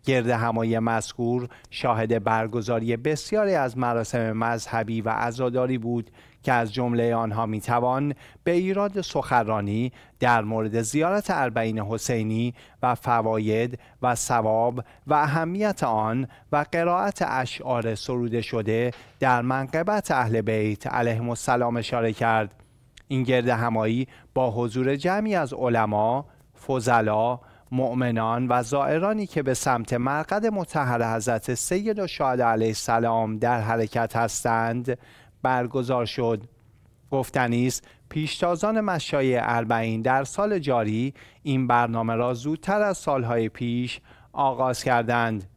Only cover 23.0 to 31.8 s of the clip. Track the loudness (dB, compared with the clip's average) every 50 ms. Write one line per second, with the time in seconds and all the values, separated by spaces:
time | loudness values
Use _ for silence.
23 | _ _ -2 -2 2 2 2 2 4 2 0 2 0 0 0 2 2 2 2 0
24 | -2 -4 -8 -20 -20 -4 _ 0 0 2 0 -2 -2 -2 -2 0 0 0 0 0
25 | 0 0 0 0 0 0 0 0 0 -2 -2 -2 0 2 4 2 2 2 2 2
26 | 2 2 0 0 -4 -8 -20 _ -20 _ _ -14 -4 -2 -2 0 2 4 4 4
27 | 4 4 2 2 2 0 0 -4 -8 -20 -20 -20 _ _ -2 -2 -2 0 0 0
28 | 0 0 0 0 0 0 0 0 0 2 2 0 2 0 0 0 0 2 0 0
29 | 0 0 -2 -2 -4 -4 -4 -2 0 0 -2 0 2 0 0 0 0 -2 -2 -2
30 | 0 0 -2 -2 -2 -2 -2 0 0 0 -2 -2 -6 -2 -2 -2 0 0 0 0
31 | 0 0 0 -2 0 0 -2 -2 -2 -4 -4 -4 -2 -2 -2 -2